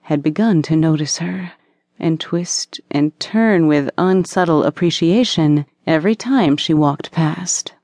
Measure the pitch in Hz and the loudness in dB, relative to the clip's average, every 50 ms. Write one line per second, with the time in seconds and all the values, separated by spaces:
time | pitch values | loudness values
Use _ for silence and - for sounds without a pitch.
0 | _ - 156 147 143 156 151 - 214 226 202 160 143 - 160 156 156 160 156 147 | _ -4 -4 -2 -2 -2 -2 0 0 2 2 2 2 2 2 2 2 2 2 0
1 | 151 143 - - 165 175 180 190 185 175 - _ _ _ _ _ _ _ _ _ | 0 -4 -4 -6 -6 -6 -6 -8 -10 -12 -14 _ _ _ _ _ _ _ _ _
2 | - 165 165 160 - - - 170 175 175 - - - _ - - - _ - 147 | -2 -2 -2 -2 -4 -4 -4 -4 -4 -4 -6 -8 -8 _ -14 -20 -16 _ -2 0
3 | 143 151 - _ - - - 220 226 226 208 175 165 156 151 147 143 135 - - | 0 0 -2 _ -14 -4 -2 0 2 2 4 4 4 4 2 2 0 -2 -2 0
4 | 175 185 190 190 180 - - 196 180 170 160 151 - 131 147 - 180 175 160 - | 0 2 2 2 0 0 0 -2 0 2 2 2 2 0 0 0 -2 -2 0 0
5 | 175 165 180 226 254 - - - 160 151 147 147 147 _ _ _ _ - 160 160 | 0 2 2 2 2 0 0 0 2 2 2 2 0 _ _ _ _ -2 -2 0
6 | 151 196 226 220 - 240 269 269 202 151 139 151 - - 160 151 151 143 143 - | 2 0 -2 0 -2 -2 0 2 2 2 2 0 0 0 2 2 2 2 0 -2
7 | - - - - 160 151 156 - 180 175 - - - - - _ | -8 -8 -2 0 0 0 -2 -4 -6 -8 -6 -8 -8 -12 -16 _